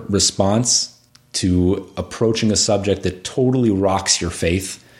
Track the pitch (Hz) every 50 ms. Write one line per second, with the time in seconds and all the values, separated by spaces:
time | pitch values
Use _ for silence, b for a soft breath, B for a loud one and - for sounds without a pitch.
0 | - - 98 95 - - - - 98 98 104 113 127 123 - - - - - _
1 | _ _ _ - _ _ - - - 95 90 90 90 90 98 92 - - - -
2 | 90 - - - 117 113 113 - 113 110 104 95 - - 104 101 95 101 95 92
3 | - 92 90 - - - - 139 127 127 127 131 123 113 98 95 98 95 95 95
4 | 90 - - - 90 87 - - - 85 87 95 92 - - - B B B